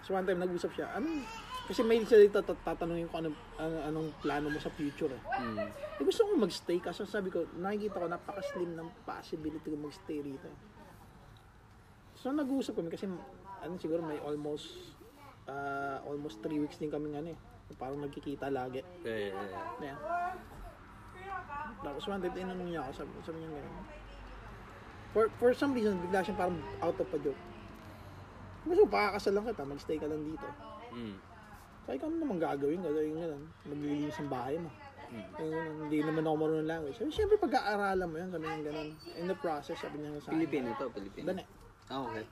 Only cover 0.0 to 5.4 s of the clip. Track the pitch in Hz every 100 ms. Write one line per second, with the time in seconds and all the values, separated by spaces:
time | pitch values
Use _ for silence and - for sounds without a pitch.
0 | - 190 190 180 180 175 180 - 151 190
1 | 302 311 240 - - - - 196 226 226
2 | 214 214 208 202 185 175 - 165 170 170
3 | 170 165 160 147 - - 160 160 147 156
4 | 156 151 147 143 147 147 - - 147 -
5 | 151 123 - -